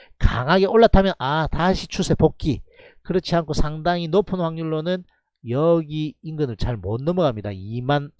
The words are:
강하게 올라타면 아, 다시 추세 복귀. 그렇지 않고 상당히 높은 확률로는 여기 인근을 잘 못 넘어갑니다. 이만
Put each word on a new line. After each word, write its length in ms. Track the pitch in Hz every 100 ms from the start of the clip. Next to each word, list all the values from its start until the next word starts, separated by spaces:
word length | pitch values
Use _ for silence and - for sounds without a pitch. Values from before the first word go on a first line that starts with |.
| - -
강하게 460 | - 110 127 190 190
올라타면 480 | 220 226 196 196 -
아, 300 | 131 156 151
다시 400 | - 175 180 -
추세 260 | - 175
복귀. 480 | 156 156 - 160 110 - _ - _
그렇지 340 | - 180 - 170
않고 180 | 156
상당히 540 | 147 151 156 160 175 165
높은 320 | 190 208 185
확률로는 640 | 165 160 160 156 160 185 180 _ _ _ 113
여기 680 | 123 160 170 151 151 156 -
인근을 360 | 160 156 139 110
잘 200 | 120 117
못 240 | 92 117
넘어갑니다. 500 | 143 180 156 110 101
이만 580 | 98 98 120 123 147 147 _